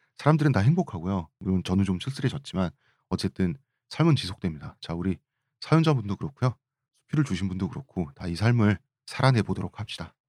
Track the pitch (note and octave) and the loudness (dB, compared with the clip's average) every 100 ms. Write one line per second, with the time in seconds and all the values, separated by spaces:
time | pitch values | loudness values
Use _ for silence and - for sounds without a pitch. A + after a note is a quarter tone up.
0 | _ - C#3+ D#3 D3 B2+ G#2+ F3 - F2 | _ -2 2 4 4 4 4 4 0 -4
1 | F2+ G2 D#2 - F#2+ F#2 E2+ F#2 G2 F#2 | -4 -4 -6 -8 -2 -2 2 0 2 -2
2 | - - C3 - - F#2 F2+ - _ _ | -4 -4 -4 -4 -8 -4 -4 -4 _ _
3 | - F#2 F#2+ - F#2 A2 _ _ - - | -6 -4 -2 0 -2 -2 _ _ -12 2
4 | E3 C#3 F2+ G2 F2+ D#2 - - - E2+ | 4 4 0 -6 -6 -6 -12 -14 -10 -4
5 | F#2 F2+ _ _ _ - - D#3 D#3+ C3+ | -4 -4 _ _ _ -12 2 4 4 2
6 | G2+ G2 D#2 - B2+ - _ _ _ _ | -2 -6 -6 -2 -4 -4 _ _ _ _
7 | - D3 C#3+ F2 F#2+ F#2 F#2 D2 - - | -6 -2 -2 -2 -4 -4 -6 -6 -10 -8
8 | D#2 - F2 E2 G#2+ A#2+ G#2 G2 _ _ | -8 -8 -8 0 2 4 4 2 _ _
9 | - - C3 A#2+ G2+ F#2 F2 - A2 - | -14 2 4 4 0 -4 -6 -10 -12 -10
10 | D#2+ _ | -14 _